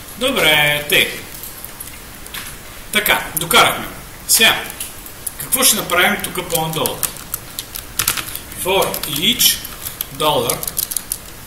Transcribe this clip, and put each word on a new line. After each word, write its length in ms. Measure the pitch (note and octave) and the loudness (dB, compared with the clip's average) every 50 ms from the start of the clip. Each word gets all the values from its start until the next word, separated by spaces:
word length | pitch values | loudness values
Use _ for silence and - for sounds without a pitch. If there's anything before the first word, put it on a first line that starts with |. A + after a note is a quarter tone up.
| - - - | -12 -12 -6
Добре, 720 | - B3 C4+ B3+ F#3+ E3 D#3+ D3+ D3+ D3 D3 D3 D3 D3 - | -2 -2 0 2 4 4 6 6 6 6 4 2 0 0 2
тъй. 300 | F#3+ D#3+ - - - - - - - - - - - - - - - - - - - - - - - - - - - - - - - - - - - - - - | 4 4 4 2 0 -8 -10 -10 -12 -12 -12 -12 -12 -12 -12 -12 -12 -12 -12 -12 -12 -14 -14 -14 -14 -14 -14 -12 -10 -10 -10 -10 -12 -12 -14 -14 -14 -14 -8 -2
Така, 340 | - D#4 - - D#3 C3+ - - - | 0 0 2 2 2 2 0 -2 -4
докарахме. 520 | - - - - A3+ - - - - - - - - - - - - - - | -4 0 4 6 6 6 6 4 -2 -4 -8 -10 -12 -12 -14 -14 -6 0 6
Сега, 360 | - - A3+ G3+ - - - - - - - - - - - - - - - - - - | 8 10 10 10 8 4 -2 -6 -8 -8 -10 -10 -10 -12 -12 -12 -12 -10 -10 -10 -8 -8
какво 240 | - - - C4 B3+ | -6 -2 0 4 4
ще 120 | - G#3+ | 4 4
направим 460 | F#3+ E3 E3 E3+ F3+ F#3 G3+ G3+ F#3+ | 2 0 0 2 4 4 4 2 0
тук 260 | - - - F3+ E3+ - | -4 -4 -4 -6 -4 0
по-надолу? 500 | E3+ E3 D#3+ D#3+ D#3+ D#3 E3+ - - - - - - - - - - - - - - - - - - - - - - - - - - - - - - - - - - - - | 0 0 0 0 0 0 0 -2 -2 -2 -4 -4 -4 -6 -10 -8 -8 -10 -10 -10 -12 -12 -12 -12 -12 -12 -12 -8 -4 -2 -2 0 0 -2 -4 -6 -8 -10 -10 -10 -8 -4 0
For 300 | F#3 G3 F#3+ - - - - - | 2 4 4 4 2 0 -4 -4
each 500 | - C#3 C#3+ E3+ G#3 B3 - - - - - - - - - - - - - - - C3+ C3+ | -4 -2 0 2 2 4 4 4 2 2 0 -4 -10 -10 -10 -10 -10 -8 -8 -10 -8 -4 0
dollar 400 | D3+ D3+ C#3+ C3 A#2 A#2+ - - - - - - - - - - - - - - - - - - - | 2 4 4 4 4 2 0 -2 -4 -6 -4 -4 -4 -2 -4 -6 -4 -6 -8 -8 -8 -14 -14 -14 -14